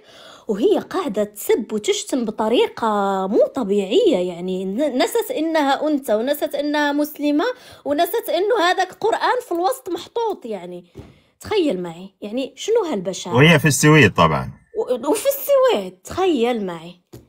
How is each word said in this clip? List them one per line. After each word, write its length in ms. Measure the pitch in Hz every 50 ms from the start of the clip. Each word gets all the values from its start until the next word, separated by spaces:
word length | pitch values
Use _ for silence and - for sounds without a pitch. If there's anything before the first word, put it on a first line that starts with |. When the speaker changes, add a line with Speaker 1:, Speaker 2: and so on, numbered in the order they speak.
| - - - - - - - - - -
Speaker 1:
وهي 320 | 214 185 247 415 392 -
قاعدة 440 | - - - - 349 277 185 214 208
تسب 500 | 208 - - - - 440 339 214 - 220
وتشتم 520 | 214 214 - 403 415 - - - 262 233
بطريقة 640 | 196 - - 220 220 233 320 453 - - - 240 220 208 202 196 196 196 190 190 190
مو 200 | 214 415 587 - -
طبيعية، 600 | 277 240 190 202 202 196 - 233 381 494 381 247 180 180 185 175
يعني 320 | 170 180 185 185 185 190
ن-، 320 | 190 196 226 302 294 233 254
نست 340 | 330 453 - 466 415 -
إنها 560 | 262 285 302 330 320 320 285 269 277 - - 311
أنثى، 260 | 302 277 277 - 214
ونست 420 | 214 233 269 302 294 311 294 294
إنها 360 | 277 285 294 294 302 294 285
مسلمة، 540 | 285 294 294 294 - - 285 294 294 294 370 494 494 - - - - - -
ونست 440 | 269 285 302 349 359 453 466 - -
إنه 400 | 285 339 392 415 494 415 330 359
هذاك 220 | 359 370 370 370
قرآن 500 | - - - 440 453 - 294 359 466 494 480 -
في 40 |
الوسط 380 | 359 339 349 381 508 - - 381
محطوط، 560 | 339 339 - - - 480 466 440 339 - -
يعني. 400 | 233 208 185 170 180 180 175 180 _ _ - - - - _ _ _ _ _
تخيل 420 | - - 415 427 320 285 190 185 175
معي، 320 | 170 160 170 190 196 _ _
يعني 320 | - 202 214 254 269 - -
شنو 280 | - - - 453 480 415 320
هالبشاعة؟ 440 | 269 202 175 190 175 - - 185 175
Speaker 2:
وهي 240 | 127 156 165 170 147
في 80 | - 156
السويد 460 | 131 - - 151 156 156 120 95 -
طبعًا. 380 | - 85 80 76 69 65 - - - _ _ - -
Speaker 1:
و-، 320 | 240 - 254 233 - -
وفي 140 | 440 453 - 539
السويد، 640 | 554 - - - 571 539 508 523 359 214 190 185
تخيل 720 | - - - - - 330 381 381 320 240 226 240 247 226 202
معي. 360 | 180 170 165 160 175 175 _ _ _ - - -